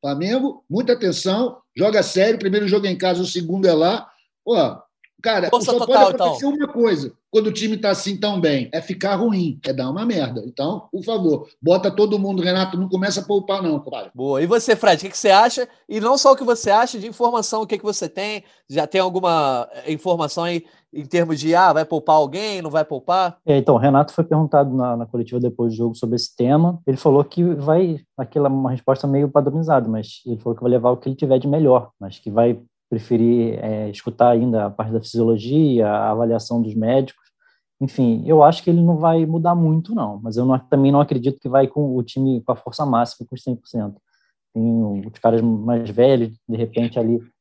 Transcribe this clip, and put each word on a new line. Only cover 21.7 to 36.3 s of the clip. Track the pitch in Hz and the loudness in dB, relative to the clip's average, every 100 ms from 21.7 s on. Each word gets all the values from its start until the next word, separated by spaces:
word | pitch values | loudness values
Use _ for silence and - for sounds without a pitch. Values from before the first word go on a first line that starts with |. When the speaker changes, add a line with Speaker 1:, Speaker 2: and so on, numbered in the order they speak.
Speaker 2:
vai | 156 | 4
poupar | 156 160 151 | 0 -4 2
alguém, | 156 143 160 214 196 | 2 2 -2 -6 -6
não | 160 | -4
vai | 151 | -2
poupar? | 151 139 - 180 180 170 | -2 -6 -2 -2 -2 -4
Speaker 3:
É, | - 139 | 0 2
então, | 123 | 4
o | 123 | 4
Renato | 135 135 143 | 6 4 2
foi | - | -2
perguntado | 165 156 151 147 135 131 | 0 0 2 2 2 0
na, | 123 120 | -2 -4
na | 113 | -6
coletiva | 120 113 123 | -6 -4 -2
depois | 123 117 120 | -4 -2 -4
do | 110 | -2
jogo | 117 113 | -4 -4
sobre | 113 | -6
esse | 117 - _ | -4 -6 _
tema. | 123 147 170 175 - | 2 2 2 0 -4
Ele | 135 | 0
falou | 156 139 | 2 2
que | 139 - | 2 0
vai, | 175 151 143 160 185 151 _ - | -2 0 0 0 0 -4 _ -12
aquela, | 123 151 139 | -6 -2 0
uma | 135 131 | 0 -2
resposta | 127 - 131 | -4 -2 -2
meio | 139 139 143 | 0 0 2
padronizada, | 147 139 147 160 143 113 | 0 0 -2 0 0 0
mas | 110 107 - | -6 -8 -14
ele | 127 113 | -10 -8
falou | 120 | -6
que | 117 | -4
vai | 123 | 0
levar | 123 120 | 2 2
o | 123 | 0
que | - | -4
ele | 135 | -4
tiver | 143 131 | 0 0
de | 143 | 0
melhor, | 147 151 127 - _ | 0 4 4 2 _
mas | 98 - | -16 -14
que | - | -6
vai | 104 117 120 - _ _ | 2 2 0 -8 _ _
preferir, | 113 - 120 117 120 117 110 | -8 -2 0 2 2 0 -4
é, | 107 107 107 | -6 -6 -8
escutar | 101 - 110 120 | -10 -12 2 4
ainda | 117 123 110 101 | 4 2 0 -2
a | |
parte | 104 110 | -4 -4
da | 113 | -4
fisiologia, | 113 113 113 113 113 147 156 120 107 | -4 -2 0 0 0 2 2 2 2
a | 107 104 | 0 0
avaliação | 110 117 | 0 0